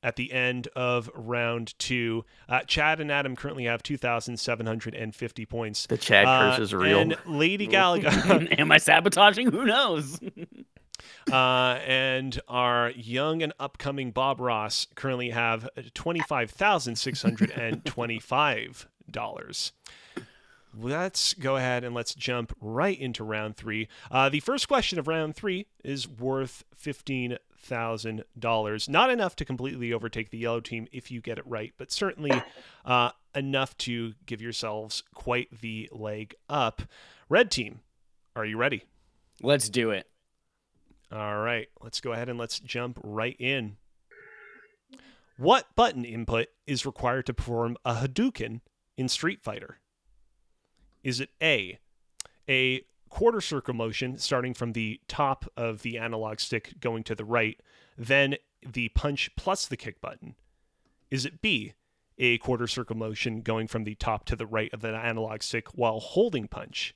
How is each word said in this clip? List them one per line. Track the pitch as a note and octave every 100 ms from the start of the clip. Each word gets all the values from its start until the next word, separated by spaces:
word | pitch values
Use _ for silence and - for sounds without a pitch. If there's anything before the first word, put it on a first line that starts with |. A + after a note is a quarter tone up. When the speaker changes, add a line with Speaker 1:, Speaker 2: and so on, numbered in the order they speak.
Speaker 1:
at | A#2+ A#2
the | B2
end | B2+ B2+ B2 A#2+ -
of | B2 B2 A2+
round | - A2+ A#2+ A#2 A#2 A2+ -
two. | - B2+ A#2 A2+ - - -
Uh, | B2+
Chad | - - D3+ D#3+
and | D3+
Adam | C#3+ C#3 B2+
currently | C#3+ C#3 A#2+
have | A#2
two | - C#3
thousand | B2 A#2 - A#2
seven | - A#2 A2+
hundred | A2 A2+ -
and | A2+ G#2+
fifty | A#2 - A2
points. | A#2 A2 G#2 -
Speaker 2:
The | A2+
Chad | - G2+ A2+
Speaker 1:
Uh, | C3 B2+ B2+
Speaker 2:
curse |
is | G#2
real. | G2 F#2 G2+
Speaker 1:
and | G2+ E3 F3
Lady | D3 D#3+ G3+ G#3
Speaker 3:
<laughs> |
Speaker 1:
Galaga | G3+ F#3 F3 D#3+ - F3 F3+ E3 -
Speaker 3:
Am | D3+
I | D#3
sabotaging? | - D#3 F3 F3 G#3 G3+ B3
Who | F#3+ B3+
knows? | A#3 C4+ E3 C#3 C#3+ - - E3+ - - _
<laughs> | _ - - - -
Speaker 1:
uh, | C3 B2+ B2+ B2+ B2 C3+
and | C3 C3 C3 C3 B2+ -
our | B2 B2 A#2+ A#2+
young | C3 A2+ B2 D3 D#3+
and | D#3 D#3
upcoming | C#3 - C#3+ C#3 B2+
Bob | A2+ C3+ C3
Ross | B2 A2+ G#2+ - - -
currently | C3+ B2+ B2
have | A#2 A#2 A2+ A#2 - A#2
twenty-five | - - E3+ - C#3+ A#2
thousand | - G3+ F#3+ B2+ A2+
six | - C#3
hundred | - A2+ -
and | - A#2 A2 -
twenty-five | - A#2+ A2+ - B2+ D3 A2+ A#2 B2+ - _ -
dollars. | - A2 - - - - _ - - - - A2 - _ _ _ A2
Let's | A#2 D3 F#3 - -
go | - C3+ C3+
ahead | B2+ B2
and | B2 A#2+
let's | A#2
jump | - C3 B2 A#2 -
right | G#2+ A2+ F3+ F#3+
into | C3 A#2
round | A2 G#2+ G#2+ G#2
three. | A2+ A2 A2 - -
Uh, | B2+ C3+
the | D3
first | F3 C4+ -
question | C#4 - F3
of | C#3+
round | D#3+ D#3 D#3
three | G#3+ F#3 G#3 _
is | - C#3 C3
worth | A#2 B2 C3+ C3 - - -
fifteen | - C#3 - C3+ B2 A#2+ _ _
thousand | - A#2+ A#2 A2+ A2+ A2 - -
dollars. | A#2 A2+ G#2+ G#2+ -
Not | D3 B3+
enough | B3 F#3+ -
to | D3
completely | B2+ C3 C3+ A#2+
overtake | A#2 A2 A#2 G#2
the | A#2
yellow | A#2 A#2
team | A2+ A#2 A2
if | C3 -
you | A#2+
get | A2+ A2+
it | C3
right, | A#2 G#2+ _
but | C#3
certainly, | - G3+ - D3+ B2+ - - - - -
uh, | B2 A#2+ - _
enough | C#3+ C#3 C3+ C3 -
to | - A#2+ A#2 G#2+ -
give | A2
yourselves | A#2 A2+ A2+ G#2+ A2 - - -
quite | - B2 - A2+
the | A2+ A2 A2+
leg | A#2+ G#2+ G#2+ A2 - _
up. | C#3+ A#2 - - - - - _
Red | F3 A#3
team, | - G#2+ A2 _ _ _ _ _ -
are | G#2+
you | G#2+
ready? | B2+ A#2+ - _ _ _ _ _
Speaker 3:
Let's | A#2+ C#3+ A2+
do | B2 A2+
it. | G2+ - _ _ _ _ _ _ _ _ _ _
Speaker 1:
All | G#2+ G#2 G#2
right, | A2 A#2+ - _
let's | A2+ -
go | B2+
ahead | A#2 A#2+
and | A#2+
let's | A#2 -
jump | A#2+ B2 B2 B2
right | G#2+ G#2 A#2 C3+
in. | B2 C#3 G#2+ G2+ _ _ _ - - - - - - _ _ - - - _ _
What | C#3 B3+ - -
button | A#3 B2+ A#2+
input | A2+ A2+ - - _ -
is | C3+ C3+
required | - B2 C3 B2
to |
perform | A#2+ - A#2 A#2 A#2+ -
a | A2+
Hadouken | C3+ B2+ B3 - A2+ A2+ _ _ _ -
in | C3
Street | - E3 G3
Fighter? | - G#2 - - _ _ _ _ _ _ _ _ _ _ _ _
Is | C3 B2
it | C3+ _
A, | D#3+ C3+ F#2 - _ _ _ _ - _ -
a | C3 C3 C3 - _ _
quarter | - A3+ A3+
circle | - C#3+ -
motion | A#2+ A2+ G#2+ B2+ B2+
starting | - C3+ B2+
from | B2 A#2+
the | A2+ A2 G#2+ _
top | - - - - -
of | A#2 G#2+
the | A#2+ A2+
analog | A#2 A2+ A2 A2
stick | - A#2 - -
going | B2 A2+ A2
to | A2
the |
right, | G#2+ A#2 A2 - _ _ _ -
then | A#2 C3+ C#3 C#3 _ _ C3
the | A#2 A#2
punch | - D3 C#3+ - -
plus | - G3 -
the | B2
kick | - -
button? | - - - - _ _ _ _ _ _ _
Is | C3+ C3
it | -
B, | A3 D3+ G#2 - _ _ _ _
a | B2 A#2+
quarter | - B2 A#2+
circle | - A#2 A2+
motion | A2 G#2+ B2 A2
going | A2+ A2 A2
from | A2+ G#2+
the | G#2+
top | - G#2+ -
to | A#2+
the | A2+
right | A2 G#2+
of | G#2+
the | A2+
analog | A2 A#2 A2+ A2 A2
stick | - A#2+ -
while | - A#2 A2
holding | - - A3+ D#3 G#2+
punch? | - - - -